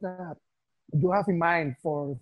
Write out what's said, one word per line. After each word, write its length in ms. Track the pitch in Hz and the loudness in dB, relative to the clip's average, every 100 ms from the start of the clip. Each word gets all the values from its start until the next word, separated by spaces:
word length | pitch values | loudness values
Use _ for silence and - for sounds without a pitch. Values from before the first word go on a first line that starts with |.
that 340 | 190 185 175 - _ _ _ _ - | -8 -10 -12 -14 _ _ _ _ -4
you 180 | 147 180 | 0 2
have 140 | 196 196 | 2 2
in 100 | 170 | 2
mind 380 | 170 170 147 127 | 4 2 0 -4
for 340 | 165 147 143 131 | -4 -2 -4 -8